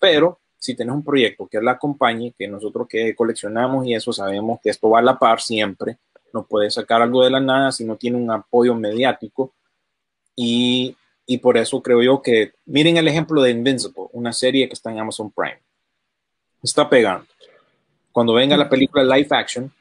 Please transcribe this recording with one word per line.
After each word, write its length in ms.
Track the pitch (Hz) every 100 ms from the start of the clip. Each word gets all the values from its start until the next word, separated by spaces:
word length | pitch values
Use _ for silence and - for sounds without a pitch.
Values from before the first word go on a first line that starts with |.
pero 380 | 190 151 165 - _ _
si 160 | -
tenés 200 | - 120
un 100 | 143
proyecto 420 | 143 139 107 - 95
que 140 | 107
la 120 | 117
acompañe, 600 | 127 147 139 123 113 120 -
que 120 | 101
nosotros 400 | 98 107 117 117
que 260 | 110 113
coleccionamos 720 | 107 113 113 104 113 127 135 127
y 80 |
eso 160 | 110 123
sabemos 460 | 107 98 101 110 -
que 80 | 107
esto 180 | 101 110
va 120 | 113
a 20 |
la 160 | 123 127
par 220 | 120 113
siempre, 560 | - 110 101 95 107 - _ _ _
no 120 | 113
puede 260 | - 107 104
sacar 320 | 113 104 117
algo 200 | 117 127
de 60 | 127
la 100 | 131
nada 320 | 135 131 135
si 120 | 127
no 120 | 113 107
tiene 200 | 120 123
un 140 | 117
apoyo 440 | 110 - 120 123
mediático, 760 | 117 104 113 131 117 110 - 131 _ _ _ _ _ _ _ _ -
y, 600 | 117 120 123 127 131 - _ _ -
y 120 | 127
por 180 | 123 117
eso 240 | 110 135
creo 200 | 127 120
yo 200 | 123 135
que, 300 | 127 113 101 _ -
miren 300 | 139 160 170
el 120 | 160
ejemplo 340 | 160 160 156
de 80 | 127
Invincible, 560 | 117 123 127 - - 95
una 200 | 117 120
serie 340 | 113 127 135 127
que 60 |
está 160 | 117 113
en 80 | 110
Amazon 300 | 110 - 107
Prime, 280 | - 76 - _ _ _ _ _ _ _ _ _ _
está 260 | 117 - 147
pegando. 380 | 135 107 90 - _ _ _ _ _ _ _ _
Cuando 200 | - 117
venga 220 | 113 139 147
la 120 | 147
película 340 | 131 135 143
live 240 | 131 135 143
action, 420 | 127 - 123 131 -